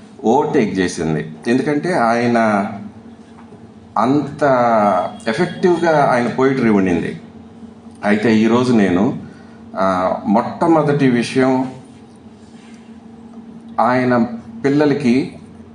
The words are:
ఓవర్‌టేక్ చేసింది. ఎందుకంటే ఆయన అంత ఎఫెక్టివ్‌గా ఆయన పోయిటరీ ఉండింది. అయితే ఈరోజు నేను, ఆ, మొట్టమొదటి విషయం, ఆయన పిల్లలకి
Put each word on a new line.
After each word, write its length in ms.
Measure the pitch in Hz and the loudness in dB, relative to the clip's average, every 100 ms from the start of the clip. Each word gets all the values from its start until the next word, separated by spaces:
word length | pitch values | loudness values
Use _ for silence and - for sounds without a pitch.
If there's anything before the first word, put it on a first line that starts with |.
| - - 110 | -20 -6 0
ఓవర్‌టేక్ 540 | 127 156 160 107 95 | 2 2 0 0 0
చేసింది. 560 | 90 87 80 78 78 - - | -2 -2 -2 -2 -4 -8 -2
ఎందుకంటే 460 | 127 127 147 165 | 0 0 -2 -2
ఆయన 800 | 180 117 117 120 117 113 104 101 - - - - - - - - - - - - 101 | 0 0 2 2 2 2 0 -2 -6 -14 -18 -20 -20 -20 -20 -20 -20 -20 -20 -10 -2
అంత 460 | 117 147 143 - 147 127 120 113 104 92 87 - - | 0 0 -2 -2 2 2 2 2 2 2 -2 -6 -4
ఎఫెక్టివ్‌గా 800 | 113 175 - 185 170 170 151 135 | -2 -2 0 0 2 2 2 2
ఆయన 140 | 120 120 | 2 0
పోయిటరీ 420 | 120 131 135 117 | 0 0 2 2
ఉండింది. 520 | 101 95 85 - - - - - - - - - - 104 | 2 2 0 -4 -8 -14 -20 -20 -20 -20 -20 -20 -6 -2
అయితే 300 | 107 120 110 | 0 2 4
ఈరోజు 360 | 110 120 127 | 4 2 2
నేను, 440 | 120 95 90 113 151 - - - - - - | 2 2 2 0 -2 -10 -18 -20 -20 -14 -4
ఆ, 400 | 95 92 92 - - | -2 0 -2 -2 0
మొట్టమొదటి 840 | 202 - - 170 165 143 139 135 | 0 -2 -2 2 2 2 2 2
విషయం, 600 | 120 113 131 131 131 131 - - - - - - - - - - - - - - - - - - - - - | 2 0 0 2 0 -2 -10 -18 -20 -20 -20 -20 -20 -20 -20 -20 -20 -20 -20 -20 -20 -20 -20 -20 -20 -10 -2
ఆయన 460 | 113 127 127 123 113 - - - 139 | 0 0 0 0 0 -4 -14 -6 -2
పిల్లలకి 680 | 143 147 135 131 127 165 - - - - | 2 2 2 2 0 -2 -8 -20 -20 -20